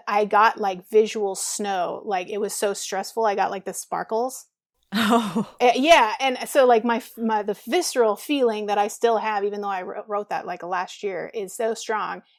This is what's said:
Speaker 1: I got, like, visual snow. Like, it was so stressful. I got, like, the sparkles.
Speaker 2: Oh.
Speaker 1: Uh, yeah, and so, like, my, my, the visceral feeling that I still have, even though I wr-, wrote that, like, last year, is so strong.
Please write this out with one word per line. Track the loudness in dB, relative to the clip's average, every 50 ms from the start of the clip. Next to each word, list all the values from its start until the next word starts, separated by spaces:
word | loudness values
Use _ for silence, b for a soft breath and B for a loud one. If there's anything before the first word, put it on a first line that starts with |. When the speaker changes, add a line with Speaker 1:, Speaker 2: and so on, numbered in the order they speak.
| -4
Speaker 1:
I | -2 0 0 2
got, | 4 4 6 6 4 4 0
like, | -4 -4 -4 -6 -4 2
visual | 4 4 4 4 2 -4 -4 -4 -4
snow. | -4 -6 -6 -6 -4 -4 -2 -2 -2 -2 -2 -4 -6 -6
Like, | -4 -4 -4 -4 -4
it | -6 -4
was | -4 -4 -4
so | -2 -2 -2 -2
stressful. | -4 -6 -6 -6 -6 -6 -6 -2 0 0
I | 2 2
got, | 2 0 0
like, | -2 -4 -8
the | -8 -10
sparkles. | -10 -8 -6 -6 -6 -4 -2 -2 -2 -2 -2 -6 -10 -18 _ _ _ _ _ _ _ _ -6 -4
Speaker 2:
Oh. | -2 2 2 2 2 2 0 -4 -4 -4 -4 -2 2
Speaker 1:
Uh, | 4 4 4
yeah, | 4 6 6 8 6 6 4 0 -2
and | -2 -2 -2 -2 -6
so, | 0 4 4 6
like, | 6 6 4 4
my, | 2 -2 -2 -4 -8 -10
my, | -4 -2 0 0 0 -2
the | -4 -6 -6 -4
visceral | -2 0 0 0 0 2 2 2 2 2
feeling | 0 -2 -2 0 2 2 2 2 0 -2
that | -2 0
I | 0 0
still | 0 0 2 2 4 4
have, | 4 0 0 -2 0 0
even | -2 -2 -2
though | -4
I | -4 -4 -6 -6
wr-, | -8 -10 -10 -8
wrote | -6 -4 -4 -4 -4
that, | -6 -6 -6
like, | -6 -8 -8 -6
last | -4 -4 -4 -4 -6 -8 -8 -6
year, | -6 -4 -4 -6 -6 -6
is | -8 -8 -8 -6
so | -4 -2 -2 -2
strong. | -4 -4 -4 -4 -4 -4 -4 -8 -10 -12 _ _